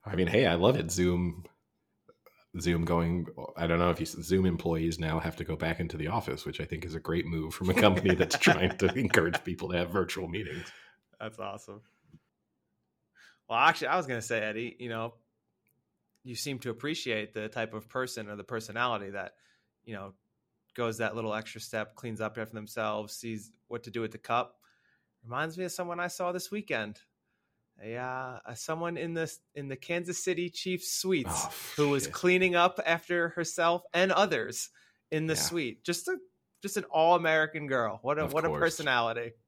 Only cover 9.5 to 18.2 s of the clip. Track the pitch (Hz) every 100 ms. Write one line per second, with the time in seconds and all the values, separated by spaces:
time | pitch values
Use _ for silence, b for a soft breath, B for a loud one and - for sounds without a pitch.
9.5 | 87 82 87 87 98 85 - 87 92 110
10.5 | 76 - B B B _ _ 107 107 101
11.5 | 101 - 104 113 _ _ - _ _ _
12.5 | _ _ _ _ _ _ b b b _
13.5 | 113 147 160 131 175 143 120 110 117 107
14.5 | 107 120 - 120 113 113 - _ _ _
15.5 | _ _ _ _ _ _ _ 127 117 147
16.5 | 131 123 113 143 160 127 110 107 110 107
17.5 | 123 113 110 - 131 127 117